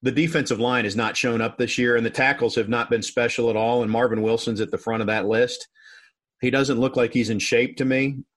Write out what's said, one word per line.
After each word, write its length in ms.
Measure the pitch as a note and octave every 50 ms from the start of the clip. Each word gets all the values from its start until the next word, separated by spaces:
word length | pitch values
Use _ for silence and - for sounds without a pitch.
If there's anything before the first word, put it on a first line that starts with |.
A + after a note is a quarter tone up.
| -
the 60 | C3
defensive 480 | A#2+ C3+ D#3+ E3+ E3 D#3+ C#3 - B2+ G#2
line 240 | A#2 A#2+ B2+ B2 A2+
has 140 | G#2 F#2+
not 200 | G#2+ A#2 A2 -
shown 240 | - - B2+ A#2 A2+
up 180 | A2+ A2+ - -
this 200 | B2 A#2 - -
year, 160 | B2 A#2+ A#2+
and 100 | A#2 A#2
the 60 | A2+
tackles 460 | A2 - C3 C3+ C#3+ C#3 A#2+ A2+ -
have 120 | B2 A2 G#2+
not 220 | A#2+ A#2+ A#2 -
been 120 | A#2+ A2+ G2+
special 480 | - - - A#2+ A#2 - - A#2+ A#2
at 60 | A2
all, 260 | G#2+ A2 A2+ A#2+ B2 A#2+
and 80 | G#2+ A2
Marvin 280 | A2+ B2 B2 A2 A#2+
Wilson's 400 | G#2+ A2 A2+ A#2 - - A2+ G2+
at 120 | A2 - -
the 40 |
front 240 | G2 - - A2+ A2+
of 60 | A2
that 200 | G2+ G#2+ G#2+ F#2+
list. 420 | G2+ A2 A2+ B2 B2 - - - - _ _ - - - - - _ _ _ _ _ _ _
He 100 | - B2+
doesn't 300 | B2 C3+ C#3 C3+ C#3 A#2
look 160 | B2 C3 B2+
like 160 | B2+ A#2+ A2+ -
he's 180 | C3 A#2+ A2
in 80 | A2+ G#2
shape 380 | - - - A#2 B2 C3 C3
to 80 | - C3+
me. 400 | C3 C3 C3 C3+ C#3 C#3 C3 C3+ _ _